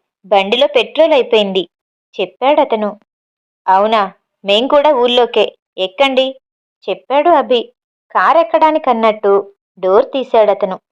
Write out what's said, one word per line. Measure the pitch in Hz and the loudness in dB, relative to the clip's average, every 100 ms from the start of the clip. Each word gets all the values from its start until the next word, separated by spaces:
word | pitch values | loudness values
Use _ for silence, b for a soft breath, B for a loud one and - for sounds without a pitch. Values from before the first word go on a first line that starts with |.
| _ _ 185 | _ _ -2
బండిలో | 196 196 240 294 | -2 0 0 0
పెట్రోల్ | 269 220 - 320 | 0 -2 0 0
అయిపోయింది," | 294 - 220 202 190 - _ _ _ _ - | 0 0 -2 0 -4 -6 _ _ _ _ -10
చెప్పాడతను. | 185 - 262 302 277 220 208 208 _ _ _ _ _ _ - | -10 -4 0 0 0 -4 -6 -10 _ _ _ _ _ _ 0
"అవునా, | 190 208 226 196 - _ _ 196 | 0 2 0 -2 -8 _ _ -2
మేం | 208 262 | 0 2
కూడా | 285 294 | 2 2
ఊళ్ళోకే, | 262 247 247 240 226 - - _ - | 2 0 0 0 0 -2 -6 _ -10
ఎక్కండి," | 185 - 269 254 262 262 _ _ _ _ - | -8 -2 0 0 -2 -6 _ _ _ _ -10
చెప్పాడు | 185 - 269 311 | -10 -4 0 2
అభి. | 311 233 247 - _ _ _ _ | 2 2 -2 -4 _ _ _ _
కారెక్కడానికన్నట్టు | 214 190 320 330 320 311 311 311 226 220 214 202 196 202 _ _ _ | -2 2 2 0 2 2 2 -2 0 0 0 0 0 -2 _ _ _
డోర్ | 185 202 - | 0 2 0
తీశాడతను. | 269 247 233 208 196 196 180 _ | -4 0 2 2 0 -4 -6 _